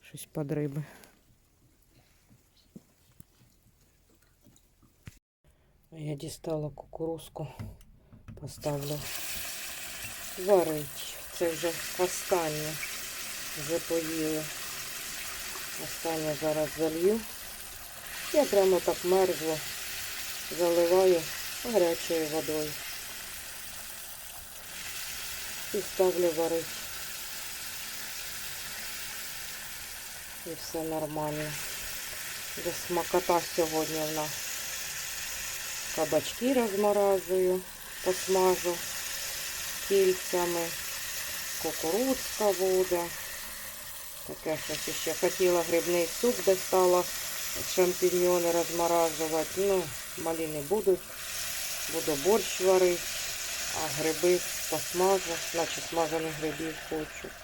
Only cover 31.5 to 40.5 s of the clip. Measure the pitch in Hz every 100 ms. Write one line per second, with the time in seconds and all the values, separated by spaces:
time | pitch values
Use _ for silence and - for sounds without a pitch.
31.5 | 147 - - - - - - - - -
32.5 | - 165 170 - 175 165 180 175 170 165
33.5 | - 160 160 156 160 156 156 151 - -
34.5 | - - - - - - - - - -
35.5 | - - - - - 147 151 - - 240
36.5 | 262 233 196 208 202 202 196 175 185 185
37.5 | 185 185 - - - - 185 - 190 185
38.5 | 180 175 175 - - - - - - -
39.5 | - - - - 196 190 185 - 180 175